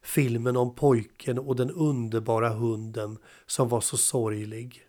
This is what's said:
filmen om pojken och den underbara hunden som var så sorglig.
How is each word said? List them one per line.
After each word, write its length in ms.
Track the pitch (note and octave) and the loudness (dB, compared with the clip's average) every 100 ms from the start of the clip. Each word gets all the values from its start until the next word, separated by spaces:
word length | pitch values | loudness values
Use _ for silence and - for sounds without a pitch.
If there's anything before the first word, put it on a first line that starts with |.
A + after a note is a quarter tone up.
filmen 560 | - - C3+ A#2 A#2+ B2 | -2 0 2 2 0 2
om 180 | B2 B2 | 0 2
pojken 640 | D3 B2 G#2 _ - B2 | 4 4 2 _ -4 -4
och 160 | C3+ B2+ | -2 0
den 160 | B2+ | 0
underbara 760 | F3 D3+ C3 A2+ A2+ A2 A2+ A#2 | 0 0 0 0 -2 0 2 2
hunden 680 | A2 A#2 A2 A2 A2+ G#2+ A2 - - - | 0 -2 -2 -6 -8 -8 -10 -18 -20 -10
som 240 | - B2+ | 0 2
var 120 | A#2 | 2
så 160 | - A#2+ | 0 0
sorglig. 880 | - C3+ A2 G#2+ G#2+ A2 B2 - | 0 0 -2 -2 -6 -10 -14 -16